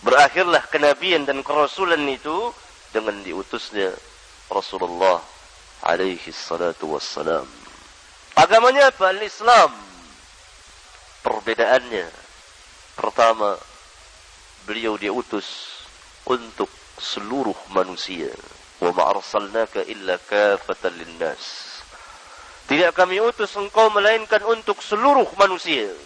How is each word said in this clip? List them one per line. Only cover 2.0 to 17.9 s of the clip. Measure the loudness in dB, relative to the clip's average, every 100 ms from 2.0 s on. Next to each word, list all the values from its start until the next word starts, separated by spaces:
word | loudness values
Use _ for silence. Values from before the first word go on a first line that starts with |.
| 0
itu | -4 -6 -6 -6 -10 -20 -20 -8
dengan | -6 -4 -8
diutusnya | -8 -10 -8 -10 -8 -4 -4 -4 -16 -20 -20 -20 -6
Rasulullah | -6 -4 -6 -6 2 2 2 -2 -20 -20 -20 -20 -6 -2
alaihi | 0 0 -4 -12
salatu | -14 -10 -4 -4 -4 -6 -8
wassalam. | -8 -8 -4 -4 -6 -18 -20 -20 -20 -20 -20 -20 -4
Agamanya | 4 6 8 6 6 4
apa? | 6 0
Al-Islam. | 0 -6 -2 6 8 6 2 -20 -20 -20 -20 -20 -20 -20 -20 -20 -20 -20 -20 -20 -8
Perbedaannya, | -6 -4 -4 -2 2 2 2 -6 -6 -12 -20 -20 -20 -20 -20 -20 -20 -8
pertama, | -6 2 2 4 -2 -2 -10 -20 -20 -20 -20 -20 -20 -20 -20 -20 -10
beliau | -6 -4 -4
diutus | -4 -6 -6 -8 -8 -14 -16 -18 -20 -20 -20 -20 -4
untuk | -4 -4 -8 -8 -8 -20 -14
seluruh | -10 -8 -6 -4 -4 -6 -4
manusia. | -2 -2